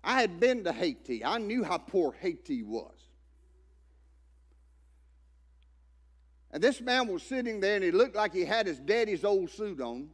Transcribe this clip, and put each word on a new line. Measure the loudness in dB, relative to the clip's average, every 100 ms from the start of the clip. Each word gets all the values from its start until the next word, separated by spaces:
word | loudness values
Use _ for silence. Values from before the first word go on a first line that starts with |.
I | 2 2
had | 2 4
been | 2 4
to | -2
Haiti. | -2 -2 -4 -6 -4 -2
I | -2
knew | 0 -2 0
how | -4
poor | 0 2 2
Haiti | 0 -6 -6 -6 -6
was. | -4 -8 -8 -20 -20 _ _ _ _ _ _ _ _ _ _ _ _ _ _ _ _ _ _ _ _ _ _ _ _ _ _ _ _ _ _ _ _ _ _
And | 2
this | 2 2
man | 0 2 2
was | -2
sitting | -4 -4 -2 0
there, | 2 2
and |
he | 2
looked | 4 2 2
like | -2
he | 0 0
had | 0 0
his | -4
daddy's | 0 0 2 0 2
old | 0 0
suit | -6 -8 -6
on. | -8 -8 -12